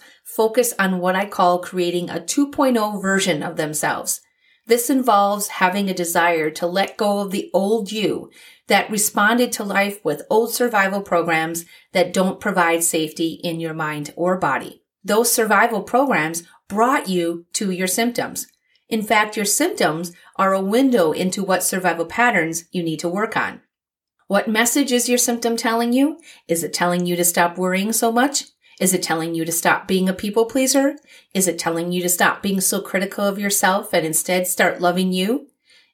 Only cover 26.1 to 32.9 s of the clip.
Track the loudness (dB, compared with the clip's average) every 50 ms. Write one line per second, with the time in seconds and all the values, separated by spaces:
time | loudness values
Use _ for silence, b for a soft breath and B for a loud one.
26.1 | 0 B B B B B B -4 -2 -2 -2 -4 -2 -2 0 0 2 0 0 0
27.1 | 0 0 0 0 2 2 0 0 0 -2 -2 -2 0 0 0 -2 0 0 0 2
28.1 | 2 2 2 2 0 -4 -8 -10 _ b b b b b 0 0 0 0 -2 -2
29.1 | -4 -4 -4 -4 -4 -4 -4 -4 -4 0 0 0 0 0 0 0 0 2 2 0
30.1 | -2 -2 -6 -2 0 0 0 2 2 0 2 2 4 2 2 2 0 B B B
31.1 | B B B B -2 0 0 0 -2 -2 -2 -2 -2 -2 -2 -2 -2 -2 0 0
32.1 | 0 2 2 2 0 0 -2 -2 0 0 0 0 -2 -2 -4 -4